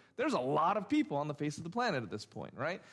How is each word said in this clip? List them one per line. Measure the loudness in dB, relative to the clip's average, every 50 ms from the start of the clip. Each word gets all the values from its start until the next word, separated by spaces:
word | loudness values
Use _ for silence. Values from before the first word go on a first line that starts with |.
| -20 -16 -4 -2
there's | 0 2 2
a | 2
lot | 2 2 2 4 4 4 4
of | 2 0 2
people | 2 2 2 2 0
on | -2 0 -2
the | -2
face | -2 -2 -2 -2 -4
of | -8
the | -6
planet | -2 0 0 2 2 0 0
at | -2
this | -6 -8 -8
point, | -8 -10 -10 -10 -10 -6 -4
right? | -2 -2 -2 -4 -8 -16